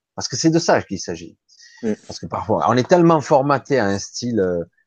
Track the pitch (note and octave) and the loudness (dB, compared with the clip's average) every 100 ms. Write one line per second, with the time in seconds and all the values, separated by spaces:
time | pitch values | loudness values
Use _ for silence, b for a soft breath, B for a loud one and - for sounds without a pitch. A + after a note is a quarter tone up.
0 | _ - - C3 E3 D#3+ E3 C#3+ - F#2+ | _ -12 -10 -2 0 2 2 0 0 -10
1 | - E2+ E2+ _ _ B B B A2+ G#2 | -8 -10 -12 _ _ B B B -6 -6
2 | - - E2+ G#2+ F#2+ G2 D#2 A#2+ A#2+ F3+ | -10 -14 -10 -8 -2 0 2 2 4 4
3 | E3 D#3+ - D3 C#3 C3+ - C3+ G2+ G2 | 6 4 4 2 2 0 0 0 0 -2
4 | - - B2 A2+ F#2 F2 E2 _ | -6 -8 -4 0 0 -2 -6 _